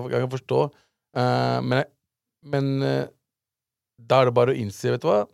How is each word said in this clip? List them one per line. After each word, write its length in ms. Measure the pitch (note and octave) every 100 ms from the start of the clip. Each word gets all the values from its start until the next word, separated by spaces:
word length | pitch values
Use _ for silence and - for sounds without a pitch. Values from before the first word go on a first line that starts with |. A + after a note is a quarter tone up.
| B2+
jeg 120 | B2 B2+
kan 60 |
forstå, 300 | C3 - C3 C#3+ - _ _ _ C3
eh, 440 | B2 B2 B2 B2 B2+
men 160 | B2+
jeg, 80 | - _ _ _ _ _
men, 260 | C#3+ C#3+ C#3 C3+
eh, 220 | C#3 C3+ C#3 - _ _ _ _ _ _ _ _
da 220 | A2+ B2+
er 80 | B2
det 60 | A#2+
bare 180 | B2
å 40 | C3+
innse, 320 | G#2 - B2
vet 100 | B2
du 40 | D#3+
hva? 120 | G#3 G#3